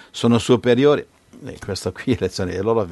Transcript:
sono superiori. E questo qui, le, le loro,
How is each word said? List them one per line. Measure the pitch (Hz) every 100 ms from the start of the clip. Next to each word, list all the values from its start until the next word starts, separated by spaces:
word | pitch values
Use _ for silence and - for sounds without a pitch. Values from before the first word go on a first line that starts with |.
| -
sono | - 120 117
superiori. | - 120 120 120 143 143 - _ _ -
E | 123 -
questo | - 95 -
qui, | - - 123
le, | 117
le | - 92 90
loro, | 101 113 90